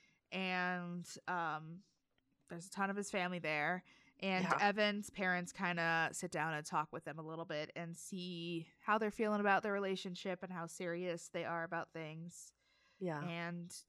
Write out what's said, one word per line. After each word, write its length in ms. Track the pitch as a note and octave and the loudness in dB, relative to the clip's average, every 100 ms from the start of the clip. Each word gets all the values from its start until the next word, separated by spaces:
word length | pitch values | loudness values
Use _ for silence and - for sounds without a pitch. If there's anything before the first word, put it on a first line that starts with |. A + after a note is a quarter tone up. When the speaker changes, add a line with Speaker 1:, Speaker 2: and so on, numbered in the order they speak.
| - _ _ | -20 _ _
Speaker 1:
and, 760 | F#3 F#3 F#3 F3+ F3+ F3 F3 E3+ - - | -4 0 2 0 0 -2 -6 -6 -10 -2
um, 500 | F3+ E3 D3+ D#3 F3 - _ _ _ _ _ _ | 0 0 -2 -6 -14 -16 _ _ _ _ _ _
there's 160 | E3+ F3 | -12 -8
a 40 | |
ton 200 | - G3 | -2 0
of 60 | G3+ | 0
his 140 | G3 | 0
family 280 | G3+ F3+ F3+ | 0 0 0
there, 460 | D#3+ D3+ D3+ F3+ - - - _ | 0 2 2 0 -4 -20 -20 _
and 240 | F#3+ F#3 | 0 2
Speaker 2:
Yeah. 140 | F#3 - | 4 6
Speaker 1:
Evan's 480 | G3+ G#3 G#3 G#3 G3+ | 6 6 4 2 -4
parents 420 | - F#3 F3+ F3 | -2 2 2 0
kinda 580 | - F#3+ E3+ E3 E3 D#3+ | -2 0 2 4 4 4
sit 180 | - E3+ | 0 -2
down 220 | D#3+ D#3 | 0 0
and 140 | D3+ D3 | 0 0
talk 260 | E3 D3+ | 0 0
with 120 | - | -4
them 140 | - D3+ | -6 -6
a 40 | |
little 240 | D#3 D#3+ E3+ | -6 -6 -4
bit 240 | D3+ D3+ | -2 -2
and 220 | - E3+ E3+ | -4 -6 -8
see 720 | - F#3+ F3+ E3+ E3+ E3+ E3 - | -8 -6 -4 -4 -2 -4 -4 -8
how 160 | - G#3+ | 2 4
they're 120 | A3 | 2
feeling 300 | G#3 A3 G#3 | 2 2 4
about 220 | G#3 G3 | 6 6
their 100 | G#3+ | 4
relationship 720 | G3+ G3 F#3 G3 F3 G3 F3+ | 2 2 0 -2 -4 -4 -4
and 100 | F#3+ | -4
how 140 | F3+ E3+ | -6 -6
serious 640 | - F3+ E3+ F3+ E3+ - | -4 -2 -2 0 -2 -4
they 140 | F3 D3 | -4 -2
are 180 | E3+ | -2
about 280 | E3 E3+ - | 0 -2 -4
things. 580 | D#3+ D#3+ D#3 F3 - - _ _ _ _ _ | -8 -8 -8 -10 -12 -18 _ _ _ _ _
Speaker 2:
Yeah. 240 | F#3 D3+ | 0 0
Speaker 1:
And 520 | E3+ E3+ E3+ F3 F3 - | 0 -2 -4 -4 -8 -12